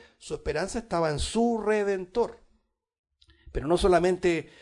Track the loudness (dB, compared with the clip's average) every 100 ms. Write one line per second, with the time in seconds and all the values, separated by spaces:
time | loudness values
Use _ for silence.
0 | -12 _ -12 -10 -6 -4 -4 -6 -4 -2
1 | 0 -2 -2 0 0 0 0 0 0 -2
2 | -4 -2 -2 -4 _ _ _ _ _ _
3 | _ _ _ _ -10 -8 0 2 4 4
4 | 4 2 2 0 -4 -16